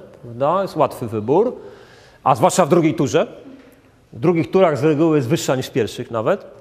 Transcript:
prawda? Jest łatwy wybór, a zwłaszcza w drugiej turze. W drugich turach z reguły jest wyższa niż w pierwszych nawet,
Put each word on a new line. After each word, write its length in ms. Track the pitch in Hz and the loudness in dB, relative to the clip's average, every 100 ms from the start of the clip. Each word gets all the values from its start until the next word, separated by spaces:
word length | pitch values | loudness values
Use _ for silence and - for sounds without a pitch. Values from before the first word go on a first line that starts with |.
| - - | -12 -20
prawda? 400 | 123 117 143 185 | -14 -4 -2 -2
Jest 140 | 185 156 | -2 -2
łatwy 300 | 131 - 117 | -2 -2 -8
wybór, 500 | 110 107 160 240 - - - - - - _ | -6 0 2 0 -4 -18 -20 -20 -20 -20 _
a 100 | - | -2
zwłaszcza 320 | 110 170 - 151 | 2 2 2 2
w 20 | |
drugiej 260 | 175 160 | 4 2
turze. 320 | - 131 143 226 - - - - _ _ _ _ | 0 0 0 -2 -6 -20 -20 -20 _ _ _ _
W 80 | 110 | -4
drugich 300 | 151 165 143 | 0 0 2
turach 280 | 185 180 139 | 4 4 2
z 60 | |
reguły 320 | 156 147 165 151 | 0 2 2 2
jest 120 | 120 | 0
wyższa 280 | 151 - 131 | -2 -2 -4
niż 100 | - | -2
w 60 | |
pierwszych 380 | 135 104 - 120 | -4 -4 -6 -8
nawet, 360 | 117 123 196 - - | -4 -2 -4 -6 -20